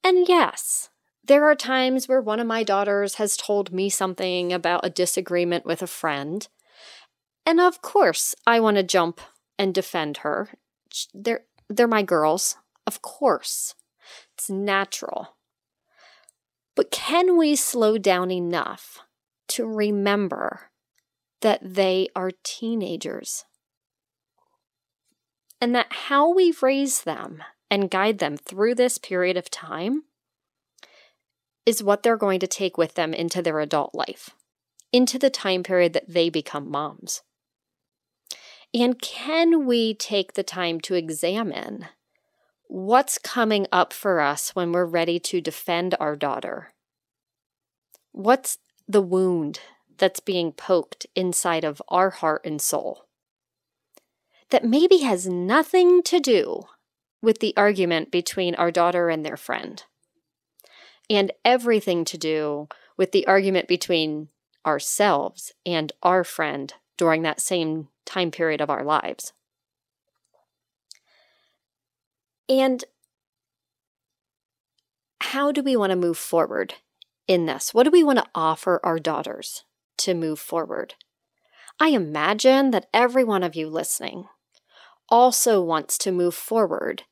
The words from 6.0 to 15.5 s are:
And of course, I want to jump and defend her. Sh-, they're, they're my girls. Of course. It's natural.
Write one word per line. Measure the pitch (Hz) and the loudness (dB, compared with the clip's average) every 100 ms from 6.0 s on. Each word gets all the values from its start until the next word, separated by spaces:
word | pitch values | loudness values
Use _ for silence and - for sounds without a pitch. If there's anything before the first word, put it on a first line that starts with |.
| 160 139 143 190 - _ _ _ - - _ _ _ _ | -4 -4 -6 -8 -10 _ _ _ -20 -20 _ _ _ _
And | 320 330 | 2 4
of | 359 - | 4 2
course, | - 403 240 160 - - - | -2 4 4 2 -4 0 2
I | 233 | 4
want | 220 208 | 4 2
to | |
jump | 185 185 170 170 - _ _ - | 2 2 0 -4 -20 _ _ -2
and | 196 | 0
defend | 185 185 175 151 143 | 0 -2 -6 -6 -6
her. | 151 - 208 - _ _ _ | -4 -4 -6 -14 _ _ _
Sh-, | - - | -12 -12
they're, | 196 220 233 _ _ _ | -6 -4 -4 _ _ _
they're | 214 233 | 2 2
my | 220 | 2
girls. | 196 165 156 180 - - _ _ - | 2 2 2 0 -2 -6 _ _ -10
Of | - | -10
course. | - - 277 170 - - - - _ _ - - _ | -16 -2 0 0 -4 -8 -10 -12 _ _ -20 -20 _
It's | - - | -14 -8
natural. | 196 202 196 196 - - - - _ _ | -4 0 0 -2 -8 -8 -10 -12 _ _